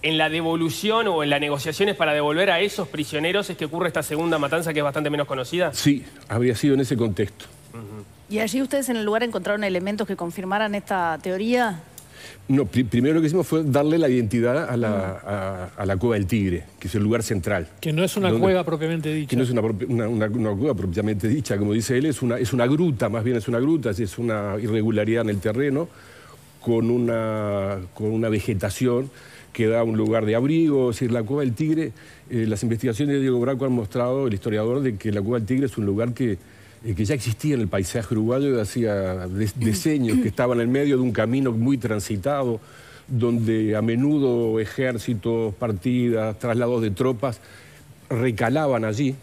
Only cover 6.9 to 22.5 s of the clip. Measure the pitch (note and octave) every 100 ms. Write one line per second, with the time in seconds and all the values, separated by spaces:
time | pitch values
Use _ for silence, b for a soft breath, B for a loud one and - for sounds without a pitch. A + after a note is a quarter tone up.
6.9 | B2 A#2 G2 G2+ - - - - A#2 G#2
7.9 | G#2+ - - - G#3 A3 A#3 C4+ C#4 B3+
8.9 | A#3 G#3 G#3+ A#3+ G#3+ F3+ G#3 G#3 F#3 F#3+
9.9 | G#3 A3 F#3+ E3+ E3+ F#3 G3+ G#3+ G#3 -
10.9 | G3 E3+ D#3 F#3+ F#3 A3 B3 A#3 E3+ D3+
11.9 | - B B B B - C3+ A2+ A#2+ B2
12.9 | A#2+ C3 D#3+ D#3 F3+ D3+ D#3+ D#3 A#2+ D3+
13.9 | E3 D3+ B2 A2 A#2+ A#2 C3+ E3+ A#2+ A#2
14.9 | G2+ F#2+ F#2+ - G2+ F#2+ F#2+ F2+ - G2
15.9 | F#2 A#2+ A2 F#2 A2+ G2 F2 - - F2+
16.9 | G#2 G#2 A#2 A2 G2+ F2 - D#2+ - E3
17.9 | D3+ F#3 - F#3+ A#2 F#3+ F#3 E3 D#3+ D#3+
18.9 | E3 D#3 D#3 C#3+ B2 B2+ A#2+ A2 G#2 -
19.9 | A#2 A2 A#2 G#2+ A#2 G#2+ G2 C#3+ A2 F#2+
20.9 | F2 G#2 G#2 A2 C#3 B2 G2+ G#2 A2 A2+
21.9 | B2+ D#3 - B2 A#2+ A#2